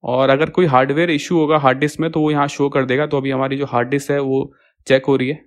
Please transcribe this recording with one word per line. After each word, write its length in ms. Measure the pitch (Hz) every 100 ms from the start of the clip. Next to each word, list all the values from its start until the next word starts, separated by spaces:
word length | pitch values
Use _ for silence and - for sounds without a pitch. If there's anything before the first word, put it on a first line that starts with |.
और 260 | - 123 135
अगर 200 | 139 156
कोई 160 | - 180
हार्डवेयर 420 | 127 135 143 175
इशू 260 | 151 - 170
होगा 200 | 151 151
हार्ड 180 | 139 127
डिस्क 200 | 147 -
में 100 | 160
तो 100 | 160
वो 100 | 151
यहाँ 160 | 147 143
शो 200 | - 143
कर 160 | 139 131
देगा। 220 | 131 151
तो 100 | 147
अभी 140 | 135
हमारी 260 | 131 135 135
जो 80 | 139
हार्ड 220 | 120 123
डिस्क 220 | 139 139
है 80 | 143
वो 320 | 135 135 135 _ _ _ -
चेक 180 | 135 135
हो 100 | 135
रही 140 | 127
है 60 | 156